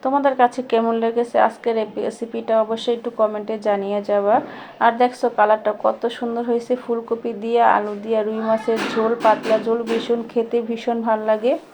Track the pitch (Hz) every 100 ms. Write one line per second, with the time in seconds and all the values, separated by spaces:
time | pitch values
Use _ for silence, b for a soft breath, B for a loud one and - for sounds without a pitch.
0 | 262 277 277 262 247 247 254 226 226 226
1 | 226 233 240 233 214 226 - 226 214 202
2 | 214 226 226 226 226 220 214 226 226 233
3 | 233 226 214 214 208 220 214 202 196 208
4 | 208 208 202 240 - B B B 226 233
5 | 247 247 240 240 208 214 214 208 220 220
6 | 233 240 240 233 240 240 233 247 - 233
7 | 226 233 233 214 226 233 226 214 208 208
8 | 214 220 214 220 220 226 226 226 214 -
9 | 220 233 226 214 - 220 214 233 226 226
10 | - 233 226 247 226 240 226 226 240 233
11 | 226 220 214 214 226 330 -